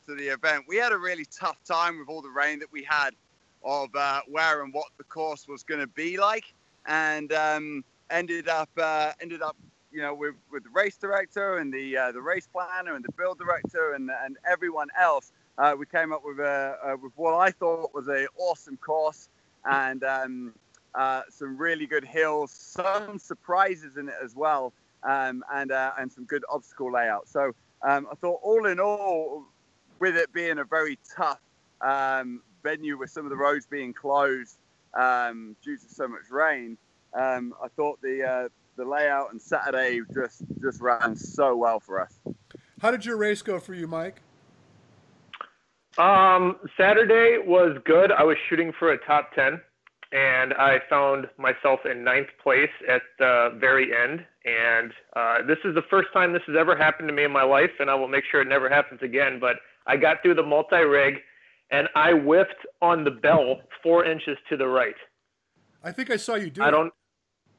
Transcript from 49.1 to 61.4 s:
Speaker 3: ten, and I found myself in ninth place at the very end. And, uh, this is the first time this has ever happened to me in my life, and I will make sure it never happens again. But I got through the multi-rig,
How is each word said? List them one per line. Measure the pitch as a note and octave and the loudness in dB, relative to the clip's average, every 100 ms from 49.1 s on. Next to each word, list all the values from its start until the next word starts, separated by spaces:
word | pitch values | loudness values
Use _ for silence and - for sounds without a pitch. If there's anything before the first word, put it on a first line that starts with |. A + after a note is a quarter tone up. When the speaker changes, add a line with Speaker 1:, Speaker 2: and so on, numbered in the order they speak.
| D3 C#3 | 2 2
Speaker 3:
ten, | - C3+ E3 - _ _ _ - | 0 0 0 -12 _ _ _ -6
and | C#3 C3+ B2+ C3 | 0 2 2 0
I | B2+ C#3 C3 - | 4 4 4 2
found | D3 C#3 C#3 C3 - | 2 4 0 -4 -4
myself | C3 B2+ C#3+ C3 D3 | -2 2 2 2 0
in | B2 | -4
ninth | B2 C3 C3+ - | 0 0 0 -4
place | C#3 C3+ D3 - - | 2 4 4 0 0
at | B2+ - - | 0 0 0
the | C3 A#2+ A#2+ A#2 | 4 6 4 2
very | C3 C3 B2+ A#2 | 4 4 4 2
end. | A#2+ E3 E3+ _ | 0 -2 -10 _
And, | B2 A2+ A#2 A2+ A#2 - _ - | -4 0 2 2 0 -8 _ -2
uh, | A#2 A#2 | 0 0
this | A#2+ D#3 | 2 0
is | G3+ | 0
the | D#3+ - | -2 2
first | G3 F#3 | 2 2
time | G3 F3+ | 2 2
this | F3 - | 0 0
has | D3+ | 2
ever | E3 D3+ | 4 4
happened | D#3 D#3 D#3+ | 2 0 -4
to | |
me | D3 | 0
in | D3 | 2
my | C#3 | 4
life, | C3 C#3 F3 - | 4 6 4 0
and | C#3 | 0
I | C3+ | 0
will | C3 | 0
make | C#3 - | -2 0
sure | D3 | 0
it | C3+ | 2
never | C#3 C3 | 2 2
happens | C#3+ C#3+ B2+ | 2 0 -4
again. | C3 B2 C#3 B2+ | -4 0 0 0
But | B2 A#2+ - _ - | -2 -2 -6 _ -2
I | C#3 | 2
got | D#3 D#3+ | 4 4
through | F3+ | 4
the | D#3+ | 4
multi-rig, | D3+ D3 D#3 F3 D3+ C#3+ C#3 C#3+ - _ | 4 2 4 4 6 6 4 0 -12 _